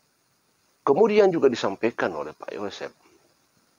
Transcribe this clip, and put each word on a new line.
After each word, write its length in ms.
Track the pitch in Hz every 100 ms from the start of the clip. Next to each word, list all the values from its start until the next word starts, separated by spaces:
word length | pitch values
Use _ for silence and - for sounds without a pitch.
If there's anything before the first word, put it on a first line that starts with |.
| _ _ _ _ _ _ _ _ -
kemudian 400 | 143 220 214 196
juga 240 | 165 139
disampaikan 640 | 120 110 98 113 - 120 78
oleh 160 | 73
Pak 200 | - - -
Yosef 360 | 101 - - - _ _ _ _ _ _ _